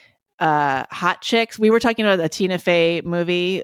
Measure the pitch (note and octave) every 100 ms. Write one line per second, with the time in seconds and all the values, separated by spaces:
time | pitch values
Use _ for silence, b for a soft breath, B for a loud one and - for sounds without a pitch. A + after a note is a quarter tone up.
0 | b b _ - D#3+ D3+ C#3+ C3+ - -
1 | F3 - - A3+ A3+ - A3 A3+ A#3+ A3+
2 | G#3+ F#3+ D#3+ - F#3 F3+ - E3+ E3 E3+
3 | E3+ E3+ E3+ F3+ F3+ F#3+